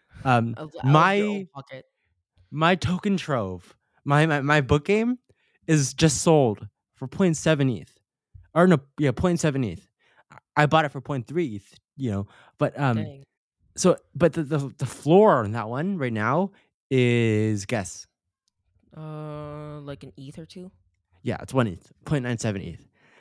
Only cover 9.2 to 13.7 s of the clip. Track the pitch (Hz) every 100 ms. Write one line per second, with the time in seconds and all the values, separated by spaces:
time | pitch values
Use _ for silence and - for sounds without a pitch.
9.2 | 180 170 156 135 110 85 _ _ _ _
10.2 | _ - _ - 147 160 151 139 - 139
11.2 | 113 160 151 101 - - _ - 127 98
12.2 | 104 _ _ _ 147 - 139 113 104 139
13.2 | - _ _ _ _